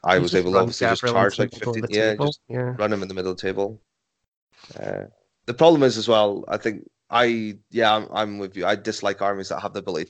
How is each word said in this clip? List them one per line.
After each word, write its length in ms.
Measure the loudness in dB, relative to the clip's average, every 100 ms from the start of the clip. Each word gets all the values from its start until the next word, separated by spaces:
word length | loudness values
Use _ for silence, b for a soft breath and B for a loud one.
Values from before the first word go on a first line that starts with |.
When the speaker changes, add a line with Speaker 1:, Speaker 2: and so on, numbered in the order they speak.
Speaker 1:
I 120 | 4 2
Speaker 2:
You 60 |
Speaker 1:
was 80 | 4
Speaker 2:
just 100 | 2
Speaker 1:
able 120 | 2
to 20 | 2
Speaker 2:
run 60 |
Speaker 1:
obviously 240 | 2 0 0
just 160 | 0
Speaker 2:
Gavriel 100 | 0
Speaker 1:
charge, 260 | 2 2 0
Speaker 2:
into 40 |
Speaker 1:
like, 80 | -4
Speaker 2:
the 60 | -4
middle 120 | -6
of 40 | -4
Speaker 1:
fifteen, 100 | -2
Speaker 2:
the 60 | 0 0
Speaker 1:
yeah, 40 |
Speaker 2:
table. 140 | 0 -2
Speaker 1:
just 140 | -4 _
Speaker 2:
Yeah. 260 | -6 -6 -2
Speaker 1:
run 140 | -2
him 100 | -2
in 60 | -4
the 60 |
middle 160 | -6 -6
of 40 | -4
the 60 |
table. 380 | -4 -4 -4 -6 _ _ _ _ _ _ _ _ -20 -12
Uh, 260 | -8 -8 -12 _ _ _ -10
the 80 |
problem 280 | 6 6 8
is 140 | 4 2
as 80 | 2
well, 380 | 4 2 0 -6
I 100 | -4
think 320 | -4 -6 -14 _ _
I, 460 | 2 2 0 -4 -10 _
yeah, 220 | 0 2 2
I'm, 100 | 0
I'm 260 | -4 -4 -6
with 180 | -10 -4
you. 80 |
I 120 | -2 -2
dislike 440 | -4 -4 -4 -2
armies 280 | -2 -2 -6
that 120 | -8
have 120 | -6
the 80 | -8
ability 240 | -6 -6